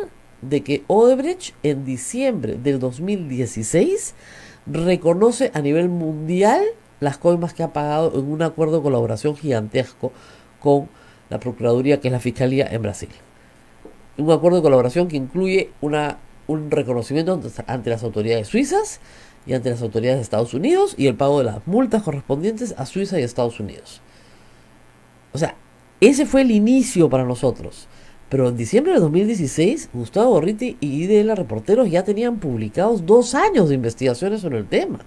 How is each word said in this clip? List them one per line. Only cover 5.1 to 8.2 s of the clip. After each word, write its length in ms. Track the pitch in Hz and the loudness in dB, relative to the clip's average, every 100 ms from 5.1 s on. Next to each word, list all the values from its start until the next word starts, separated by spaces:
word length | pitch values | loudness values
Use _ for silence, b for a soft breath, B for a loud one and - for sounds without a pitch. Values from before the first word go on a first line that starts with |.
| 175 226 233 262 | 4 2 2 -2
a 60 | 156 | 0
nivel 280 | 143 156 180 | 0 0 0
mundial 720 | 175 156 156 156 180 208 320 427 453 _ _ | -2 -4 -6 -2 2 4 2 0 -4 _ _
las 200 | 143 - | -4 0
coimas 360 | 175 175 170 | 2 2 0
que 80 | - | -4
ha 100 | 165 | -6
pagado 460 | 151 147 151 160 | -4 -2 0 0
en 100 | 139 | -2